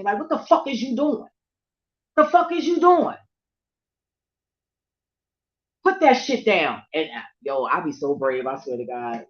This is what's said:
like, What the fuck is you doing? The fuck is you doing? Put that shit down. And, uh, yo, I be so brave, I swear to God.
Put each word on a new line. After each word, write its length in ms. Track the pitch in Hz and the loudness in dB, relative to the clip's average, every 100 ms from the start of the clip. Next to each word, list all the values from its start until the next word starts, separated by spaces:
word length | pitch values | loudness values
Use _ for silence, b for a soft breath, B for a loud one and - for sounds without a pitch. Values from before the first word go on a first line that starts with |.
like, 140 | 196 208 | -2 -4
What 120 | 311 | -2
the 80 | - | -6
fuck 300 | - 330 277 | 2 2 2
is 140 | 247 | -6
you 140 | 262 240 | -4 -2
doing? 320 | 294 254 - _ _ _ _ _ _ _ _ - | 0 -2 -6 _ _ _ _ _ _ _ _ 0
The 100 | 302 | 4
fuck 260 | 349 339 | 4 2
is 140 | 339 302 | -2 -2
you 140 | 339 | 4
doing? 360 | 349 349 254 - _ _ _ _ _ _ _ _ _ _ _ _ _ _ _ _ _ _ _ _ _ _ _ _ _ _ | 6 6 2 -6 _ _ _ _ _ _ _ _ _ _ _ _ _ _ _ _ _ _ _ _ _ _ _ _ _ _
Put 160 | 359 381 | 0 4
that 140 | 320 | 4
shit 320 | 254 - 247 - | 4 2 -2 0
down. 360 | 190 147 - - | 0 0 -4 -8
And, 120 | 151 156 | -6 -6
uh, 120 | 120 - _ | -8 -18 _
yo, 220 | 135 135 120 | -6 -4 -2
I 160 | 151 | -2
be 100 | 160 | -4
so 240 | 139 143 143 | -6 -4 -2
brave, 300 | 135 127 127 | -2 -2 -6
I 140 | 135 | -8
swear 160 | 135 123 | -8 -10
to 80 | 117 | -8
God. 400 | 123 120 117 | -10 -8 -10